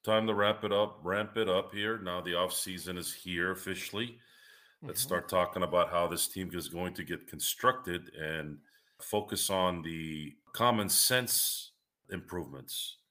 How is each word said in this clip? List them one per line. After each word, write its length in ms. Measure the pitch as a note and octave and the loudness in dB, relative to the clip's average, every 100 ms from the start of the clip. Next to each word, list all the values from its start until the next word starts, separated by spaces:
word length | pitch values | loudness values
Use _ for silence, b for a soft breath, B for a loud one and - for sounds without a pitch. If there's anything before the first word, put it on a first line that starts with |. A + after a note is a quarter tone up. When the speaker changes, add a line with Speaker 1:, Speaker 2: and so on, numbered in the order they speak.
Speaker 1:
time 220 | A2 A2 A2 | 6 4 4
to 80 | |
wrap 300 | G#2 G#2 G#2+ | 4 4 4
it 80 | G#2 | 2
up, 260 | G#2 G#2 - | 2 2 -2
ramp 340 | E2 G2+ G#2 A2+ | -2 0 0 0
it 120 | G2+ | 2
up 240 | F#2 - | 2 2
here. 260 | G2+ G#2+ A2+ | -2 -2 -2
Now 220 | F#2 F2+ | -2 -4
the 140 | E2+ | 0
off 180 | E2+ F#2 | 0 2
season 460 | - - F2+ D#2+ F2+ | 0 -4 -6 -6 -6
is 140 | E2 | -6
here 400 | - F2+ F2 F2+ | -8 -4 0 0
officially. 680 | F#2 - F#2 - G2+ A#2+ A#2 B B B B B B | -2 -6 -6 -6 -6 -6 -8 B B B B B B
Let's 180 | D3 - | -8 -4
Speaker 2:
Mm-hmm. 80 | - | 0
Speaker 1:
start 200 | F2 - | 0 2
talking 320 | F#2 F2 F#2+ | 2 2 2
about 260 | F2 F2 E2+ | 2 4 4
how 160 | F2 F2 | 4 2
this 220 | E2 - | 0 -2
team 260 | F#2+ F2+ | -2 -6
is 140 | F2 E2 | -6 -6
going 240 | E2+ F2+ | -4 -4
to 100 | F2+ | -4
get 220 | E2 E2 - | -6 -8 -8
constructed 880 | D#2 - - B2 B2 - F2 F2 | -6 -4 2 2 2 -4 -6 -6
and 440 | - D#2 D#2+ D2+ D2 b b b b | -8 -6 -4 -6 -10 b b b b
focus 480 | - G#2 G#2 G2 - | -2 -2 0 -2 0
on 320 | F#2+ F#2 F2 | 4 2 2
the 560 | D#2+ E2 D#2+ D#2 D2+ - _ | -6 -6 -6 -8 -10 -14 _
common 380 | - A#2+ A2+ F#2+ | 2 4 4 2
sense 840 | - - B2+ A#2+ - - - - _ _ _ _ | 4 4 4 2 2 0 -2 -8 _ _ _ _
improvements 880 | F#2+ - F2+ C2+ C2+ C2 - - - _ | -8 -6 -8 -8 -12 -10 -8 -8 -12 _